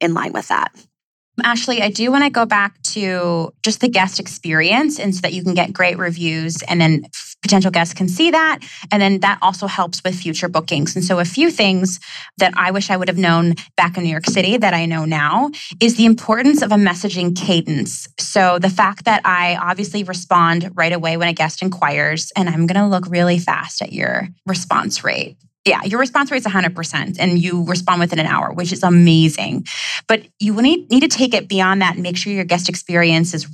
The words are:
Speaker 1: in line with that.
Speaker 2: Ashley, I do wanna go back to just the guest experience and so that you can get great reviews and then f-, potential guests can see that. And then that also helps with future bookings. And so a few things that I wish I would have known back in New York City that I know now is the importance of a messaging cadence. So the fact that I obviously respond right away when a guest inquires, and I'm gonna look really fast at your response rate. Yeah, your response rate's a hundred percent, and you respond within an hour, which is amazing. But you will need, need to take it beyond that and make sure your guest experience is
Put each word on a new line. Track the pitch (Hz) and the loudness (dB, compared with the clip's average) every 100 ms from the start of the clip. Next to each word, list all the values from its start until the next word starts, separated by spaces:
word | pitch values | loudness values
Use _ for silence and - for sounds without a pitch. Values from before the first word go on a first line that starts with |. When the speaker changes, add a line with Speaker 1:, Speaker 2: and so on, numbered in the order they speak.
Speaker 1:
in | 170 | -2
line | 165 123 | -2 -4
with | - - | -6 -2
that. | - - - _ _ _ _ _ - | -2 -2 -8 _ _ _ _ _ -4
Speaker 2:
Ashley, | 240 233 254 233 | -2 -2 -2 -2
I | 208 | -2
do | 202 240 | -2 0
wanna | 269 285 | 2 2
go | 247 226 | 0 0
back | 208 196 - | 0 -2 -4
to | - 214 196 185 175 170 165 - | -8 -6 -4 -2 -2 -2 -4 -4
just | 220 220 | -4 0
the | 254 | 0
guest | 190 190 - | 2 0 -2
experience | - - 165 160 165 226 302 302 | -10 -10 -2 0 2 2 0 -2
and | 202 | -4
so | 180 | -2
that | - | -4
you | 180 | -4
can | 180 | -2
get | 175 175 | 0 -2
great | 190 180 180 | 0 -2 0
reviews | 175 170 170 160 160 160 | -4 -4 -4 -2 -4 -8
and | - 175 | -4 2
then | 160 156 | 4 2
f-, | - - - - | -2 -14 -18 -10
potential | - 196 185 | 0 2 2
guests | 170 170 | 0 -2
can | - 185 | -2 -4
see | 180 330 | 0 2
that. | 320 320 - - - 170 | 2 2 -2 -8 -20 -2
And | 208 | 2
then | 196 196 | 2 2
that | 196 196 | 2 2
also | 185 185 196 | 0 0 -6
helps | 185 175 - | -4 -4 -4
with | 185 | -6
future | 180 170 160 175 | -6 -6 -6 -2
bookings. | 175 165 151 147 190 | -4 -2 -2 -2 -2
And | |
so | 180 180 | 0 0
a | |
few | 175 - 330 | 0 2 0
things | 320 202 185 185 180 - - - - | 2 2 2 0 -4 -12 -18 -18 0
that | 185 180 | 0 2
I | 180 | 0
wish | 190 196 | -2 -2
I | 185 | -2
would | 180 | 0
have | 180 | 0
known | 175 170 170 165 - - | 2 4 4 0 -2 0
back | 175 180 | 0 0
in | |
New | 170 | -4
York | 160 170 | -2 -2
City | 196 185 233 | 0 0 2
that | 208 | 2
I | 170 165 | 2 0
know | 160 | -2
now | 156 156 147 190 294 294 - 170 | -2 0 0 0 -2 -6 -14 0
is | 226 233 | 0 4
the | 226 | 4
importance | 226 - 220 262 294 | 4 2 2 4 4
of | 233 | 4
a | 208 | 4
messaging | 196 175 202 175 175 180 | 2 0 -4 -2 -2 -2
cadence. | - 170 160 147 101 - - - | 0 0 0 -4 -4 -8 -14 -10
So | - 208 185 175 | -2 2 4 4
the | 190 | 0
fact | 185 196 202 | 2 2 2
that | - 214 | 0 0
I | - 180 175 170 | 2 0 0 -2
obviously | 175 185 202 208 | -2 -4 -4 -6
respond | 185 180 - 175 165 170 175 | -6 -8 0 2 4 2 -2
right | 180 165 | -2 -2
away | 175 165 165 | 0 -2 -2
when | 170 | -2
a | |
guest | 165 160 - | 0 -2 -2
inquires, | 190 180 147 147 147 160 - 208 | -6 -2 -2 0 -2 -4 -4 -2
and | 175 | -2
I'm | 160 170 | 0 0
gonna | 190 202 | 2 2
look | 185 180 | 0 0
really | 175 175 175 | 0 2 2
fast | 175 - - - | 0 -4 -6 -10
at | - | -8
your | - - - - - 185 | -6 -4 -4 -6 -10 -8
response | 185 - - - - | -6 -2 -2 -2 -4
rate. | - - - - _ _ - | -4 -4 -8 -12 _ _ -2
Yeah, | - | 0
your | - 226 | -2 -2
response | 262 285 277 | 0 0 0
rate's | 285 208 | -2 -2
a | |
hundred | 185 175 | 0 0
percent, | 180 165 151 - - | -2 -6 -6 -6 -2
and | 180 175 | 2 2
you | 180 175 170 | 2 0 -2
respond | 180 - 180 | -2 0 0
within | 175 160 | 0 0
an | |
hour, | 156 - - | 0 0 -2
which | 165 175 | -4 -6
is | 185 | 0
amazing. | 180 175 175 160 160 - 101 127 - - - - - | 4 8 8 8 4 2 -4 -6 -6 -8 -6 -8 -2
But | 220 - _ | -2 -2 _
you | 208 | -2
will | 214 | 2
need, | 262 349 - | 2 2 4
need | 254 | 4
to | 302 | 4
take | - 254 | 2 0
it | 226 - | 0 -2
beyond | 190 185 196 | 0 2 2
that | 180 | 2
and | 180 | 0
make | 180 180 | -4 -4
sure | 208 | -4
your | 196 | -4
guest | 170 175 180 | -2 -2 -2
experience | 175 - 170 170 160 170 | -6 -2 2 4 2 0
is | 156 147 | -4 -10